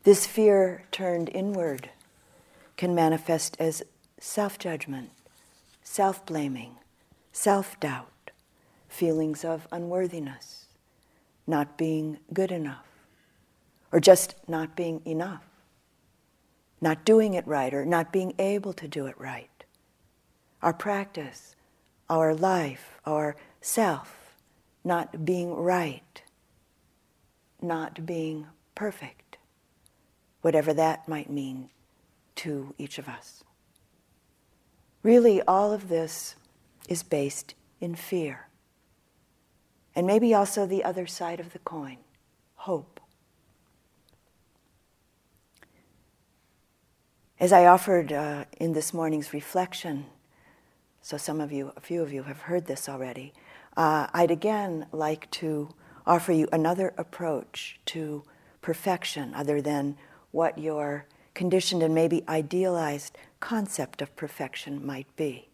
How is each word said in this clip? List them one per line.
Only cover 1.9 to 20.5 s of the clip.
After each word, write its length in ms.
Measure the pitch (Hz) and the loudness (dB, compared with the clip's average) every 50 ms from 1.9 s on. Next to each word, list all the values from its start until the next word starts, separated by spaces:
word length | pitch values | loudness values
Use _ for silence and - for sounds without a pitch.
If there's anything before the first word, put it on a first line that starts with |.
| - _ _ _ _ _ _ _ _ - _ _ _ - - - _ | -20 _ _ _ _ _ _ _ _ -20 _ _ _ -20 -20 -20 _
can 180 | - 180 180 175 | -4 -2 0 2
manifest 640 | 170 165 160 160 156 - - 165 156 - - - - | 4 4 4 2 0 0 0 0 0 0 -6 -4 -2
as 240 | 165 160 156 - - - _ _ _ _ _ - | -2 -2 -2 -2 -10 -14 _ _ _ _ _ -18
self-judgment, 920 | - - - 214 208 196 202 - - 180 160 147 - 143 139 131 120 - _ _ _ - _ _ _ _ _ _ _ _ _ _ | -14 -8 -4 -2 -2 -4 -4 -8 -8 -8 -6 -6 -8 -10 -10 -10 -12 -14 _ _ _ -20 _ _ _ _ _ _ _ _ _ _
self-blaming, 960 | _ - - - 196 196 190 190 - - 165 151 147 139 131 123 113 113 - - _ _ _ _ _ _ _ _ _ _ | _ -8 0 2 2 2 2 -2 -10 -8 -6 -4 -4 -4 -6 -8 -12 -16 -20 -20 _ _ _ _ _ _ _ _ _ _
self-doubt, 1000 | _ - - 208 202 196 190 - - - - 147 131 127 123 - _ _ _ - _ _ _ _ _ _ _ _ _ _ _ _ | _ 0 2 2 2 2 0 -6 -8 -6 -6 -6 -6 -8 -12 -16 _ _ _ -20 _ _ _ _ _ _ _ _ _ _ _ _
feelings 560 | - - 175 165 160 160 156 156 151 147 - | -4 -2 0 0 2 0 0 -2 -4 -6 -4
of 220 | 165 160 156 160 - | -6 -6 -6 -8 -10
unworthiness, 920 | - 175 175 170 175 185 185 175 175 165 147 135 131 - - - - - - _ _ _ _ _ _ _ _ _ _ _ _ _ _ _ _ | -10 -10 -6 -4 -2 -2 -2 -2 -4 -8 -10 -10 -12 -14 -20 -20 -20 -20 -20 _ _ _ _ _ _ _ _ _ _ _ _ _ _ _ _
not 320 | - 165 147 147 147 - | -2 0 0 -2 -2 -4
being 420 | - 165 160 160 156 156 156 151 - _ - | -4 -2 -2 0 -2 -2 -6 -8 -10 _ -6
good 200 | 170 190 190 185 | -2 -2 -2 -2
enough, 340 | 180 170 156 143 131 - - - _ _ _ _ _ _ _ _ _ _ _ _ _ _ _ _ _ _ _ _ | -2 -6 -6 -8 -10 -12 -18 -20 _ _ _ _ _ _ _ _ _ _ _ _ _ _ _ _ _ _ _ _
or 80 | - 165 | 2 6
just 380 | 147 196 185 180 - - - - - - | 10 10 10 10 8 -4 -8 -18 -10 -6
not 280 | 165 160 156 156 - | -6 -6 -6 -6 -6
being 260 | - 175 170 160 156 - | -6 -6 -6 -6 -8 -6
enough, 380 | 160 160 160 175 196 185 - - _ _ _ _ _ _ _ _ _ _ _ _ _ _ _ _ _ _ _ _ _ _ _ _ _ _ _ | -6 -4 -4 -4 -6 -8 -14 -16 _ _ _ _ _ _ _ _ _ _ _ _ _ _ _ _ _ _ _ _ _ _ _ _ _ _ _
not 240 | 160 160 156 160 - | 0 0 0 2 4
doing 300 | 220 220 226 220 208 185 | 6 6 8 6 4 0
it 120 | 175 - | -2 -2
right, 280 | - 151 143 131 131 139 | -2 -2 0 0 0 -2
or 100 | 139 139 | -2 0
not 280 | - 170 165 165 - | 2 2 0 0 0
being 200 | - 190 185 185 - - | -2 -2 -2 -2 -2 -2
able 340 | 196 196 202 208 196 202 175 | 0 0 0 -2 -4 -6 -10
to 120 | - 160 | -10 -12
do 200 | 143 - 151 135 | -10 -8 -8 -8
it 120 | 131 - - | -8 -10 -12
right. 460 | 135 131 123 117 113 _ _ _ - _ _ _ _ _ _ _ _ _ _ _ _ _ _ _ _ _ | -12 -12 -12 -12 -14 _ _ _ -20 _ _ _ _ _ _ _ _ _ _ _ _ _ _ _ _ _